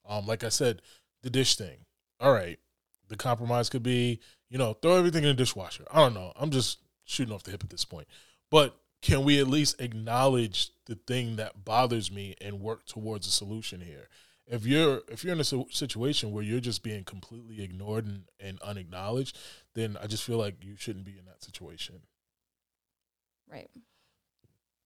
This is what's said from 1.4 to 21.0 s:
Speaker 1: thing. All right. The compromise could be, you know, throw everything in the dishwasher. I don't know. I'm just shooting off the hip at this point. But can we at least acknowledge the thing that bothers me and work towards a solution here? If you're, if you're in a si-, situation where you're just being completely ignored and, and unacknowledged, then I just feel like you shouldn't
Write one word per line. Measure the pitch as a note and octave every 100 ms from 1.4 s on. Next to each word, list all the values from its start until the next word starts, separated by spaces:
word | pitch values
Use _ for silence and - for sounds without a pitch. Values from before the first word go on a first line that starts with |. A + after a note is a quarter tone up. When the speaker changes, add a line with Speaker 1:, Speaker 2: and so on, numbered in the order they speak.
| B2 -
Speaker 1:
thing. | E2+ B1+ _ _ _ -
All | C#3
right. | A2+ F2 - _ _ _ _ -
The | G#2+
compromise | B2+ A#2 A#2+ A#2+ A2+
could | B2+
be, | A#2+ B2 B2 A#2 - _ _
you | C3
know, | A2+
throw | - E3 F#3
everything | F3 D#3+
in | D3
the |
dishwasher. | B2+ B2 G2+ F2 - -
I | D#3
don't | C3
know. | G2 F2+ -
I'm | D3+
just | C3 G#2+ - _ _
shooting | - - A#2
off | G2+
the | F#2+
hip | G2+
at | F#2+
this | -
point. | - D#2 C#2+ - _ _ _
But | D#3 C3+ - _ _
can | - C3+
we | C#3 C#3+
at | C3
least | D3+ C#3+ -
acknowledge | B2 A2 A2+ B2 C3+ B2+ A2+ F#2 - _ -
the | G#2+ -
thing | B2 A#2 G#2+
that | G#2+ G2+
bothers | G#2 A2+ B2+ A#2 F2
me | G2+ G2 F#2
and | G#2 G2+
work | G#2+ F#2 -
towards | A2 A2 G#2 G2+
a |
solution | - G2+ A2 - F2+
here? | F2 D2 - - _ _ -
If | A#2 A2+
you're, | D3+ D#3 B2 -
if | A2+
you're | F3+
in | E3
a |
si-, | - C3 -
situation | - C#3+ A2 C3+ D3 G#2+
where | G#2
you're | G#2 B2
just | A#2+ A2
being | A2+ G#2
completely | F#2 F#2+ - A#2 A2+ G#2+
ignored | F#2+ F#2 G#2 A2 G#2+
and, | G2+ F2 _
and | G2 F#2+
unacknowledged, | G2+ G2+ E2+ F2+ G2+ B2+ C3 - - - _
then | A2+ A2 G2+
I | G#2+
just | A2
feel | - A2+
like | G2+ F2+
you | G2 G2+
shouldn't | A#2+ G2